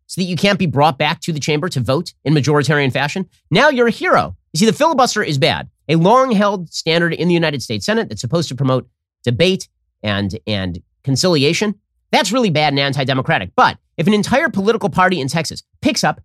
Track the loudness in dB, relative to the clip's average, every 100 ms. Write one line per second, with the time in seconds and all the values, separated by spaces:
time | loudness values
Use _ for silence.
0 | -12 -6 -6 0 0 2 0 2 2 2
1 | -2 -4 -6 -6 -2 -2 -2 -4 -2 -2
2 | -4 -8 0 0 2 2 2 0 0 0
3 | -2 -4 -10 _ -2 2 4 4 0 0
4 | 0 0 0 -6 _ 0 2 4 2 2
5 | 0 0 -4 0 0 0 -6 _ -2 2
6 | 4 4 4 2 0 -2 -8 -6 0 0
7 | 0 0 0 2 0 -2 -6 -6 -2 -2
8 | -4 -8 -4 -4 -4 -4 0 -2 -4 _
9 | _ _ -4 2 2 0 -6 _ _ _
10 | -4 -2 -4 -6 -6 -4 -4 -8 -14 _
11 | -4 0 2 2 2 2 -2 -4 _ _
12 | _ 0 0 0 0 2 2 2 0 -2
13 | -2 -2 0 -2 -2 0 0 0 _ -4
14 | 0 0 0 0 0 0 0 0 -2 2
15 | 2 0 -4 -4 -6 -10 -18 _ -2 0
16 | -2 -4